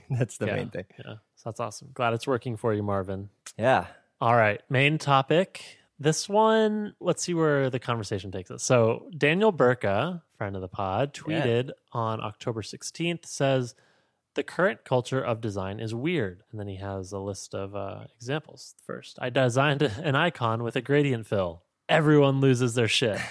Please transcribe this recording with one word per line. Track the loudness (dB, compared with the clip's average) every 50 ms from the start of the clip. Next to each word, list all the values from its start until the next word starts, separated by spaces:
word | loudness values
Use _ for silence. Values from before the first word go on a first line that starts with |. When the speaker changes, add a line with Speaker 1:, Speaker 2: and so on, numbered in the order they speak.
Speaker 1:
<laughs> | _ -4
That's | -2 -2 -2 -2 -4 -6
the | -4
Speaker 2:
Yeah, | -4 -4
Speaker 1:
main | -4 -6 -8
thing. | -10 -12 -12 -14 _ -20
Speaker 2:
yeah. | -18 -18 -18 -20 _ _ _
So | _ -14 -10
that's | -8 -6
awesome. | -8 -8 -8 -12 -16 -12
Glad | -4 -2 0 0 0
it's | 0 -2
working | -2 -2 -2 -2 -6 -6
for | -4 -2 0
you, | 0 0
Marvin. | 0 0 -2 -2 -2 -4 -6 -8 -10 -12 _ _ -20 -14 -6 0
Speaker 1:
Yeah. | 2 2 4 2 0 -4 -10 -20 _ _ _ -2
Speaker 2:
All | 2 4 4
right, | 6 4 4 2 -2 -4 0
main | 2 4 4 4 2
topic. | 0 2 4 4 4 4 4 2 2 2 0 -4 -16 -18 -20 -20 _ _ _ _ -2
This | 0 0 0 0 -2 0
one, | 2 4 4 4 4 4 2 2 0 -4 -6 -8 -10 -6
let's | -2 -2 -2 -2
see | -2 -2 0
where | 2 2 2 4 2 2 0
the | -2 -2
conversation | -2 -2 -4 -4 -4 -4 -6 -6 -6 -8
takes | -10 -10 -10 -12
us. | -10 -4
So | 0 4 4 6 6 4 2 0 -6 -12 -4
Daniel | 0 2 2 4 4 4 2
Burka, | 4 4 4 4 4 2 0 0 2 2 0 -2 -4 -8 -12 _ _ -8
friend | -8 -8 -6
of | -8
the | -10 -8
pod, | -8 -6 -4 -2 -2 -2 -2 -2 -6 -8 -8 -4
Speaker 1:
Yeah. | -2 -2
Speaker 2:
tweeted | 0 0 0 0 -2 -4 -8 -18 _ _
on | -6 -4 -4 -4 -4 -6
October | -8 -10 -10 -8 -8 -6 -6 -6
sixteenth, | -8 -10 -12 -14 -14 -12 -8 -4 -4 -4 -4 -6 -8
says, | -10 -4 -2 0 2 2 0 0 -4 -8 _ _ _ _ _ _ _ _ _ _ _ -8
"The | -8
current | -8 -4 -2 0 0 0 0 -4 -4
culture | 0 0 0 0 0 -4 -2
of | -2 -2 -4 -4
design | -4 -4 -4 -4 -6 -6 -6 -6
is | -8 -6 -6
weird." | -4 -4 -2 -2 -2 -2 -4 -6 -10 _ _
And | -12 -10
then | -10 -10
he | -10
has | -10 -8 -8 -8 -8 -8 -10
a | -10 -8
list | -8 -8 -8 -10 -10 -10 -10
of, | -10 -8 -8 -8
uh, | -8 -8 -10 -10 -14 -16 -20 _
examples. | -12 -8 -6 -6 -6 -8 -10 -20 -20 -20 -20 -20 _ -14
First, | -12 -12 -12 -14 -16 -12 -8
"I | -6 -2
designed | 2 2 2 4 4 4 4 4 4 2
<laughs> | 0 0 -2 -2
an | -2 0 2
icon | 2 2 0 0 0 0 0 0 -2
with | -2 -4 -4
a | -4
gradient | 0 2 4 4 4 2 0 -2 -2
fill. | -2 0 0 0 -2 -4 -10 _ _ _ _ _ 2
Everyone | 2 4 6 8 8 8 8 6 6 4
loses | 4 4 4 4 2 0 2
their | 2 2 2
shit." | 2 2 0 0 0 -2 -6 -6